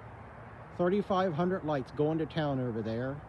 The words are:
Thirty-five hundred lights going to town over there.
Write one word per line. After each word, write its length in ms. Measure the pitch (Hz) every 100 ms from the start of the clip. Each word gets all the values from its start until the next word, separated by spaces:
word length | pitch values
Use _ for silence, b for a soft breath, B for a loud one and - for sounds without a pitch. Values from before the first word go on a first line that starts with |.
| - - - - - - - -
Thirty-five 560 | 180 202 - 185 190
hundred 280 | 151 180 185 151
lights 260 | 143 123
going 220 | - 151 160
to 80 |
town 340 | 151 160 147 135
over 220 | 123 113
there. 400 | 107 113 131 147